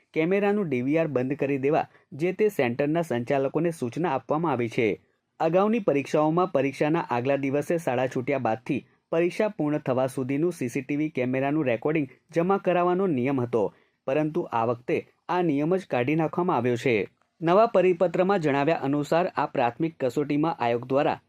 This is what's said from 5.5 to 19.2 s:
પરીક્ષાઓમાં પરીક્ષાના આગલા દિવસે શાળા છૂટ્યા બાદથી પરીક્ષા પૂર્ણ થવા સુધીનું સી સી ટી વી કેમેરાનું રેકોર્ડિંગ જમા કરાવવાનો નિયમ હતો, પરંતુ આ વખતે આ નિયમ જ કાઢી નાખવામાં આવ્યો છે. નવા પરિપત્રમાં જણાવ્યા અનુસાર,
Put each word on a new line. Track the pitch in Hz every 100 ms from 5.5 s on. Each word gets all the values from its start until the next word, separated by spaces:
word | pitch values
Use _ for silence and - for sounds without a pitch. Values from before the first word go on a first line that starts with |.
| 175 208 233
પરીક્ષાઓમાં | 196 143 135 156 156 165 180
પરીક્ષાના | 139 135 135 151 170 -
આગલા | 120 127 139
દિવસે | 139 143 147 170
શાળા | 165 123 131
છૂટ્યા | 131 123 135
બાદથી | 120 110 - 135 - _ _
પરીક્ષા | 165 175 170 214
પૂર્ણ | - 151 151
થવા | 147 127 131
સુધીનું | 131 127 139 170
સી | 170 127
સી | 143
ટી | 127 147
વી | 151
કેમેરાનું | 135 123 131 135 151 135
રેકોર્ડિંગ | 113 147 160 139 - _
જમા | 165 175 196
કરાવવાનો | 185 175 175 180 196
નિયમ | 135 123 139
હતો, | 120 120 95 - _ _ -
પરંતુ | 139 156 160 170
આ | 117 117
વખતે | 120 - 147 - _ -
આ | 175
નિયમ | 180 139 151 185
જ | 190
કાઢી | 123 123 156
નાખવામાં | 156 - 180 147
આવ્યો | 120 120
છે. | 135 110 - _ _ -
નવા | 160 185 226
પરિપત્રમાં | 202 180 170 180 175 185 202
જણાવ્યા | 151 139 143 165
અનુસાર, | 135 147 143 165